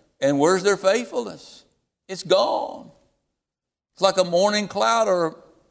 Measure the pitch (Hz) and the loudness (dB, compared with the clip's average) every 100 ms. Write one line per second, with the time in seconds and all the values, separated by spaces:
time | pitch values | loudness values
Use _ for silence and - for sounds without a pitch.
0 | _ - 135 143 151 185 190 185 190 220 | _ -4 0 2 2 2 2 0 0 0
1 | 240 - 104 90 - - _ _ _ _ | -2 -8 -10 -12 -20 -20 _ _ _ _
2 | - 190 160 185 - - - - - - | -16 -10 0 0 0 -4 -6 -12 -18 -20
3 | _ _ _ _ _ _ _ _ _ - | _ _ _ _ _ _ _ _ _ -2
4 | 185 185 175 175 202 208 202 196 220 233 | 0 2 0 2 2 0 -2 -2 0 2
5 | 220 180 160 160 - _ _ | 2 2 0 -4 -20 _ _